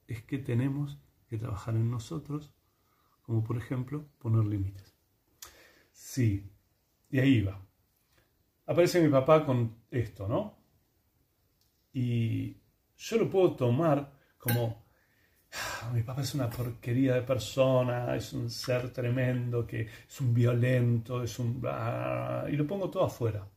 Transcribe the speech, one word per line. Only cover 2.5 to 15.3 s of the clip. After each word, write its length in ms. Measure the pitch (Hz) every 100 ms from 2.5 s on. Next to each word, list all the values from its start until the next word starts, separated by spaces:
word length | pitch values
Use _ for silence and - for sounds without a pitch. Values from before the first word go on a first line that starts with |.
| _ _ _ _ _ _ _
como 200 | - 113
por 140 | 113 120
ejemplo 500 | - 127 127 147 147 _
poner 260 | 117 113
límites. 500 | 104 104 95 - - _ _ _ _ - - - - _ _
Sí, 600 | - - - 117 98 - - _ _ _ _ -
y 80 | 131
ahí 240 | 135 120
va. 220 | 98 - - _ _ _ _ _ _ _ _ _ -
Aparece 340 | 151 175 180
mi 60 | 156
papá 340 | 139 143 156
con 400 | 151 123 113 - -
esto, 360 | 127 - - 98
¿no? 320 | 156 208 - _ _ _ _ _ _ _ _ _ _ _ _ _
Y 640 | 135 123 117 113 110 110 - _ _ _ -
yo 200 | - 226
lo 100 | 175
puedo 260 | 190 180
tomar 580 | - 120 123 165 143 139 - _ _
como, 480 | 120 120 117 - - _ _ _ _